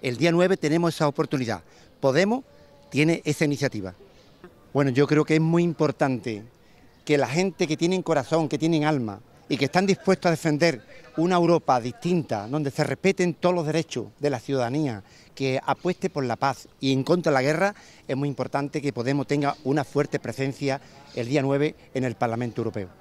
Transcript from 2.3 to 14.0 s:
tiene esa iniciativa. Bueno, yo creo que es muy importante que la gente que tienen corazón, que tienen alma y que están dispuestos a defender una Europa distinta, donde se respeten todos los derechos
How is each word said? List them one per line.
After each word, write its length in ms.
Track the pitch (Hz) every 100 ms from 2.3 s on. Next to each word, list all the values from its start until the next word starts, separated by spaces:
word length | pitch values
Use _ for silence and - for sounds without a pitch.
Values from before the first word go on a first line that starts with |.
| 247 - - - - -
tiene 320 | 127 156 165 -
esa 180 | 147
iniciativa. 520 | 151 143 139 110 92 - - - - - - - -
Bueno, 200 | 135 139
yo 160 | 127 143
creo 180 | 151 151
que 80 |
es 80 | 160
muy 220 | 160 170
importante 800 | 175 156 151 - 147 127 110 104 113 _ - - - _ -
que 120 | 147
la 100 | 127
gente 380 | 147 190 165 170
que 100 | 147
tienen 280 | 170 185
corazón, 440 | 165 156 123 160 156
que 120 | 143
tienen 240 | 165 165
alma 360 | 151 151 113 101 - - -
y 80 | 143
que 80 | 139
están 220 | 180 196
dispuestos 400 | 190 - 185 180
a 40 |
defender 500 | 165 165 147 165 131 - - - -
una 180 | 170 180
Europa 460 | 170 170 - 127
distinta, 640 | 117 - 175 175 120 110 104
donde 220 | 143 139
se 140 | -
respeten 500 | 151 - 190 190 180
todos 220 | - 180 180
los 100 | 151
derechos 400 | 156 160 -